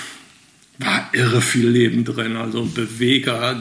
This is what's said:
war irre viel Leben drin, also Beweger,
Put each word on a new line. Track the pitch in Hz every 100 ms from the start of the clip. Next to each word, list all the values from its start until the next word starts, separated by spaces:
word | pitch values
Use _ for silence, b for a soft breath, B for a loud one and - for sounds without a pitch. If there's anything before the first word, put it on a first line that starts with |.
| B B B B - _ _ -
war | 131 98 -
irre | - 123 117
viel | - 123 117
Leben | 120 117 113 113
drin, | 110 113 113
also | 113 117 113
Beweger, | - 110 113 123 135 131 117 120 123